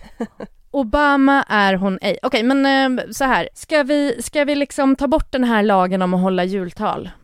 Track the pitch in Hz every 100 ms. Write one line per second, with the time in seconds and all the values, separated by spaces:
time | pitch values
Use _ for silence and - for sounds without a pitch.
0 | - - 226 - - - - 277 226 294
1 | 294 277 269 277 - 208 196 185 196 190
2 | 202 - 254 220 233 277 277 269 262 247
3 | - - 269 202 - - - 302 269 294
4 | 285 240 - 302 285 285 285 - 269 269
5 | 269 302 - 269 240 220 208 190 185 190
6 | 180 185 190 180 185 196 180 - 208 -
7 | 180 -